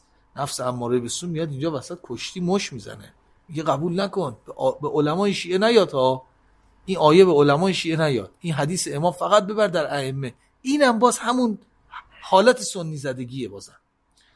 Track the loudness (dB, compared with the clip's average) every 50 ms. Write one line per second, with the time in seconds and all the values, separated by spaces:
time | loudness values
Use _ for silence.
0 | _ _ _ _ _ _ -10 -8 -8 -8 -6 -6 -6 -4 -4 -4 -2 0 0 0
1 | -2 -2 -8 -8 -8 -6 -6 -6 -6 -6 -6 -6 -4 -4 -4 -6 -8 -10 -14 -14
2 | -12 -12 -12 -12 -12 -10 -8 -4 -2 0 0 -2 -2 -4 -12 -14 -14 -16 -18 -18
3 | -20 -20 _ _ _ _ _ _ _ -14 -10 -6 -2 -2 0 0 0 -2 -2 -2
4 | -4 -4 -2 -4 -4 -4 -6 -10 _ -18 -8 -2 0 0 0 0 -4 -2 0 2
5 | 2 2 2 0 0 0 -2 -2 -4 -2 0 2 2 4 6 6 4 4 2 2
6 | 2 2 2 0 -4 _ _ _ _ _ _ _ _ _ _ _ _ -6 -2 4
7 | 4 6 8 8 8 8 8 6 6 6 4 4 2 0 -2 -2 -4 -4 -2 0
8 | 0 0 0 -2 -4 -8 _ _ -8 -6 -4 -2 -2 -2 -2 -4 -6 -6 -4 -2
9 | -2 -2 -2 -2 -2 2 2 2 2 0 -2 -2 0 0 0 -2 -4 -2 -4 -4
10 | -4 -4 -6 -6 -8 -10 -10 _ _ _ _ _ -6 -2 0 2 4 4 4 4
11 | 2 2 2 0 -4 -2 -2 0 0 -2 -2 -4 _ _ _ _ _ _ -20 -20
12 | -20 _ _ -20 -4 2 2 4 6 6 4 2 0 -10 -8 -8 -8 -8 -8 -8
13 | -8 -8 -8 -8 -10 -10 -10 -10 -10 -10 -10 -14 -20 -20 _ _ _ _ _ _
14 | _ _ _ _ _ _ _